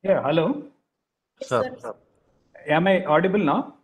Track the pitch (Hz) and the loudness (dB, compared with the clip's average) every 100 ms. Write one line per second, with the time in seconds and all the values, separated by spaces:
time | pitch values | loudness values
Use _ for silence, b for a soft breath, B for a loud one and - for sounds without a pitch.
0 | 190 160 131 165 160 294 - _ _ _ | 0 0 2 0 0 -4 -10 _ _ _
1 | _ _ _ _ - 123 165 - 113 - | _ _ _ _ -2 -2 -2 -8 -14 -14
2 | _ _ _ _ _ - - 151 190 185 | _ _ _ _ _ -16 -2 2 2 2
3 | 151 156 185 208 156 185 - - | 2 2 2 0 0 -2 -4 -16